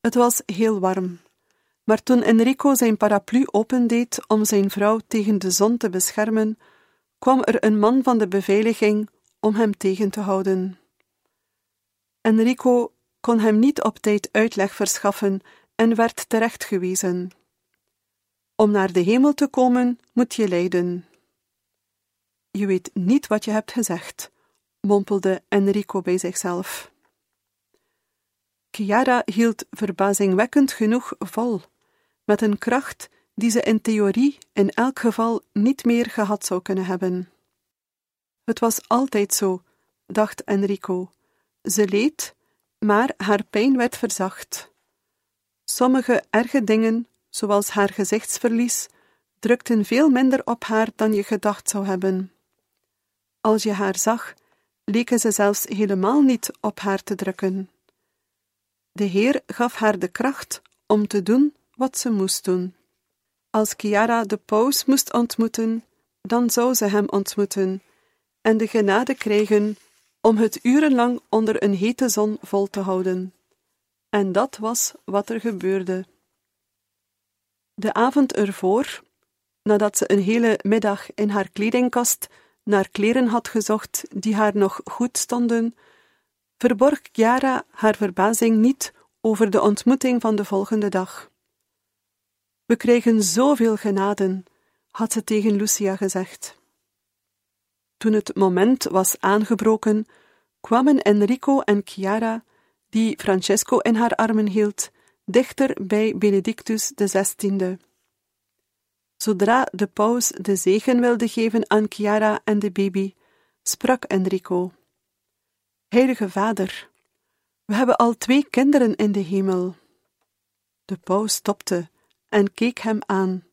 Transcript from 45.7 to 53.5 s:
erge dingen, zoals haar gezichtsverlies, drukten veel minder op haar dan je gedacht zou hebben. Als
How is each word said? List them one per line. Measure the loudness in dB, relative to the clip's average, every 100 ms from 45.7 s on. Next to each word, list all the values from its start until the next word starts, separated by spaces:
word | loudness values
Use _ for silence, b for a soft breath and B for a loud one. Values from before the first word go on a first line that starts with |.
| -2 2 2 2 -2 0
erge | -2 0 -2
dingen, | 2 2 2 -2 -6 _ _
zoals | -8 0 0 0
haar | 0 -2
gezichtsverlies, | 0 -2 -2 -4 -4 -2 0 -2 -4 -8 _ _ _ _ _
drukten | 0 0 0 -2
veel | 0 2 4
minder | 4 2 2 -2
op | -6
haar | -2 -2 -2 0
dan | 0
je | 0
gedacht | -2 -2 -2 -4 -6
zou | -6 -4
hebben. | -2 -2 -2 -6 _ _ _ _ _ _ _ _ _ _ _
Als | 0